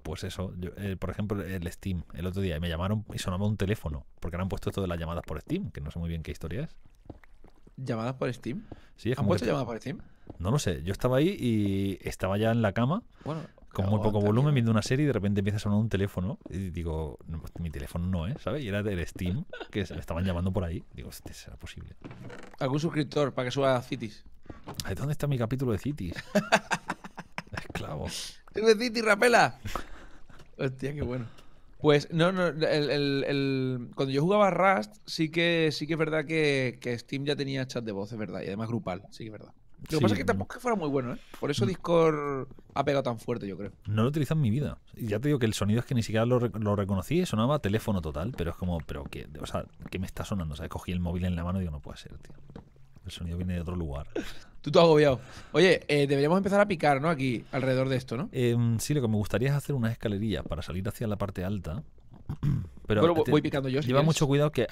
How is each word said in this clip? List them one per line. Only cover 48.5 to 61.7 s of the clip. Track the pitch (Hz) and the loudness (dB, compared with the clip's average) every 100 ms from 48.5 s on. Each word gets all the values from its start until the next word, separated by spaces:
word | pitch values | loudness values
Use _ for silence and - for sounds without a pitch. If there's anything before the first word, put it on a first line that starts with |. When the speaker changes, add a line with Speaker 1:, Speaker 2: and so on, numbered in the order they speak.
Speaker 1:
es | - | -4
como, | 90 85 | -2 -2
pero | 76 71 | -4 -8
qué, | 71 71 57 76 | -10 -12 -12 -12
o | - | -6
sea, | 87 - - - | -6 -8 -12 -8
¿qué | 90 | -6
me | 92 | -6
está | - | -6
sonando? | - 101 80 | -4 -2 -4
O | 76 | -6
sea, | 80 | -8
cogí | - - | -8 -4
el | 90 | -2
móvil | 87 87 90 | 0 0 0
en | 87 | 0
la | |
mano | 87 95 | -2 -2
y | |
digo, | 90 | -2
"No | 73 | -6
puede | - - | -10 -14
ser, | - - | -14 -16
tío. | - - - - - - - - | -16 -18 -18 -18 -18 -20 -20 -16
El | 92 | -14
sonido | - 87 85 | -8 -6 -4
viene | 90 | -2
de | 87 | -2
otro | 82 87 | -4 -4
lugar". | 80 69 - | -4 -6 -6
Speaker 2:
<laughs> | - 226 - - - | -6 -6 -10 -12 -10
Tú | - | 2
te | 147 | 6
has | |
agobiado. | 170 151 147 123 - - - | 8 8 6 4 -2 -18 -2
Oye, | - 185 156 - | 6 6 6 4
eh, | 147 143 | 2 4
deberíamos | 139 143 185 | 4 4 4
empezar | 196 202 | 4 4
a | 208 | 4
picar, | 170 151 139 | 4 4 4
¿no? | 151 | 4
Aquí, | 156 135 113 - | 2 2 0 -2
alrededor | 139 131 127 131 | -2 2 2 2
de | 131 | 0
esto, | 131 117 | -2 -4
¿no? | 135 | -4
Speaker 1:
Em, | 131 120 120 117 113 | 0 2 4 4 2
sí, | - | 2
lo | 147 | 2
que | 117 | 2
me | |
gustaría | 110 107 104 131 | 2 2 2 2
es | |
hacer | 143 - 139 | 2 0 0
unas | 113 | 0
escalerillas | 117 113 98 110 82 | 0 -2 0 0 -2
para | - 78 | -2 -6
salir | - 85 98 | -4 -4 -4
hacia | - 113 | -4 -4
la | 104 | -2
parte | 98 95 | -4 -4
alta. | 90 104 78 | -4 -4 -4